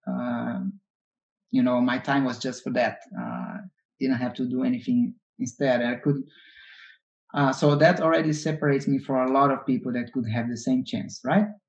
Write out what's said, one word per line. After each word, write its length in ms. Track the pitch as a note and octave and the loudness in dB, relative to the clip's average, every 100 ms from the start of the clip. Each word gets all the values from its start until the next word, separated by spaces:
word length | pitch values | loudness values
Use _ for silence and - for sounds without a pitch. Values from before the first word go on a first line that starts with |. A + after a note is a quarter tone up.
| - | -6
uh, 500 | B2+ B2 A#2+ A#2+ B2 - - _ _ _ _ _ _ _ | -6 -4 -4 -4 -4 -6 -8 _ _ _ _ _ _ _
you 120 | C3 | 2
know, 180 | B2 B2 | 4 4
my 180 | B2+ B2+ | 2 0
time 260 | - C#3 | 0 0
was 140 | C3 A#2 | 0 -2
just 260 | C3 B2 | -6 -6
for 80 | - | -4
that. 260 | A#2+ A2+ - - - | 0 0 -2 -14 -10
Uh, 420 | A#2 A#2+ A#2+ - - _ _ _ | -8 -8 -8 -10 -14 _ _ _
didn't 160 | C3 B2 | -2 0
have 180 | B2 | -2
to 140 | - B2 | -4 -4
do 160 | B2+ | -2
anything 500 | B2+ B2 G#2+ B2 A#2+ - _ _ | -2 -2 0 2 2 -4 _ _
instead. 440 | B2+ - C#3 B2 | -10 -2 0 2
I 140 | A#2+ B2 | 0 -2
could, 260 | D3 C#3+ - - - - - - - - _ _ _ | 0 -2 -4 -16 -20 -20 -20 -20 -20 -20 _ _ _
uh, 180 | - C#3 | 0 0
so 240 | C3 D3 D3 | 4 4 6
that 240 | D#3+ F3+ | 6 4
already 320 | D#3+ E3 D#3 | 2 2 2
separates 560 | D3+ D#3+ D3+ D3 C#3 C#3+ | -2 -2 -2 0 0 0
me 100 | C3+ | -2
from 300 | - C3 B2+ | 0 0 2
a 40 | |
lot 180 | C3+ C#3 | 4 4
of 160 | C3 - | 2 0
people 260 | B2+ C3 | -2 -2
that 200 | A#2+ A2+ | -4 -4
could 140 | C3 A2+ | -6 -2
have 160 | A2+ A#2 | -2 -2
the 80 | A#2 | -6
same 280 | - B2+ | 0 0
chance, 360 | B2 A2 G2 - | 0 -6 -6 -8
right? 220 | B2+ F3+ G#3 - | 0 2 2 -4